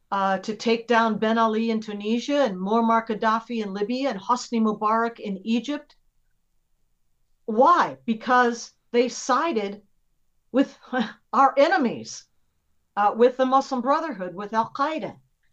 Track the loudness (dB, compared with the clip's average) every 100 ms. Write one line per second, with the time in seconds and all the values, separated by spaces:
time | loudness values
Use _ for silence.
0 | _ -2 0 0 -4 -4 -2 -2 2 2
1 | 2 0 0 2 2 0 0 -2 -4 -8
2 | -4 -4 0 0 0 -2 -2 0 2 2
3 | 0 -2 0 0 -2 -6 -6 -4 -4 -2
4 | -2 -4 -2 -4 -2 0 0 0 0 0
5 | 0 -4 -10 -8 -2 -2 -2 -8 -10 _
6 | _ _ _ _ _ _ _ _ _ _
7 | _ _ _ _ -4 4 6 6 2 -4
8 | -6 -4 2 2 2 0 -10 _ _ 0
9 | 0 -2 -2 0 0 -2 -4 -8 -18 _
10 | _ _ _ _ _ 0 0 -4 -8 -4
11 | -4 -8 _ 2 4 4 4 4 0 -4
12 | -10 -16 -20 _ _ _ _ _ _ 0
13 | 0 4 4 4 2 2 2 -2 0 0
14 | -2 -8 -10 -10 -4 -4 -4 -4 -4 -4
15 | -8 -12 _ _ _